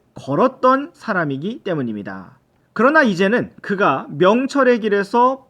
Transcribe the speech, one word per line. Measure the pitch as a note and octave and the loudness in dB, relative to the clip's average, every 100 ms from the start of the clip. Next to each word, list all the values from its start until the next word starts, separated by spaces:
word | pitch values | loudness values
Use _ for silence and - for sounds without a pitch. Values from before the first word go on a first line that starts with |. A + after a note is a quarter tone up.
| _ | _
걸었던 | - C3 D3+ B3+ - B3+ C4+ C#4+ | -14 -4 0 0 0 0 0 -2
사람이기 | _ A3+ F#3 D3+ C3+ F#3+ C4+ | _ -6 -4 -4 -4 -8 -8
때문입니다. | G3 D#3 A#2+ G#2 G2+ F#2+ F2+ _ _ _ _ | -6 -4 -4 -6 -10 -12 -16 _ _ _ _
그러나 | - B3+ D#4+ | 0 2 4
이제는 | B3 F3 G3 A#3 G#2+ _ | 2 2 0 0 -4 _
그가 | - G3 F3+ C3 - | -6 0 0 0 -4
명철의 | D3 F#3 A#3+ C4+ C#4 B3 A#3+ | 2 4 4 0 0 2 2
길에서 | G#3+ G3+ G3 A#3+ B3+ C4+ | 0 -2 0 2 2 0